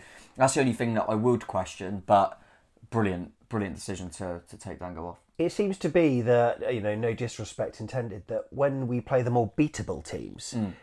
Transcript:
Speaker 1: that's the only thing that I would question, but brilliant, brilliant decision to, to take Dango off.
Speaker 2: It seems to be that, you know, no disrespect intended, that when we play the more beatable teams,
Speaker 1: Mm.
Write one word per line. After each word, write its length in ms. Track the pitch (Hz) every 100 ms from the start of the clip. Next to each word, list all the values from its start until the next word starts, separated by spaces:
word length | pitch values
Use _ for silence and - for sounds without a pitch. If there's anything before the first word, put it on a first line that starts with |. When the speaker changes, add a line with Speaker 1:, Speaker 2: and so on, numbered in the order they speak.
| - - - -
Speaker 1:
that's 160 | 135
the 60 | 156
only 120 | 131
thing 200 | 110 120
that 140 | 110 -
I 60 | 110
would 320 | 120 123 -
question, 560 | 95 92 - 95 101 92
but 340 | 101 95 - - _ _ _ -
brilliant, 440 | 117 104 90 87 - _
brilliant 260 | 113 98 -
decision 340 | - 92 90
to, 300 | - 92 87 -
to 100 | 104
take 220 | 98 82
Dango 280 | 90 80 87
off. 100 | - _ -
Speaker 2:
It 140 | 170
seems 260 | - 202 190
to 100 | 175
be 320 | 175 160 123
that, 520 | 117 120 117 - -
you 80 | 123
know, 140 | 104 104
no 180 | 117
disrespect 640 | 107 113 - 107 - 107 -
intended, 480 | 107 131 120 101 -
that 180 | 110 -
when 380 | 123 139 135 123
we 140 | 123
play 200 | - 131
the 80 | 120
more 220 | 120 110 -
beatable 480 | 151 - - 76
teams, 520 | - - 52 50 - 117
Speaker 1:
Mm. 160 | 104 -